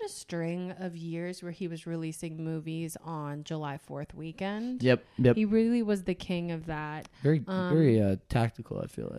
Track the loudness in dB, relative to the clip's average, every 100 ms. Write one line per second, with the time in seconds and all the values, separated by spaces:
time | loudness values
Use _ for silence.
0 | -8 -8 -8 -4 -4 -4 -6 -8 -10 -8
1 | -6 -6 -6 -8 -10 -8 -6 -6 -6 -4
2 | -4 -6 -8 -6 -4 -4 -4 -6 -6 -8
3 | -8 -6 -6 -6 -6 -6 -6 -8 -10 -10
4 | -10 -10 -12 -6 -6 -4 -6 2 4 4
5 | 0 4 6 6 4 4 4 2 2 0
6 | -2 -4 -4 -4 -2 -6 -6 -6 -6 -8
7 | -12 0 4 4 2 0 4 6 8 8
8 | 6 2 0 2 2 -2 -8 -8 -6 -6
9 | -8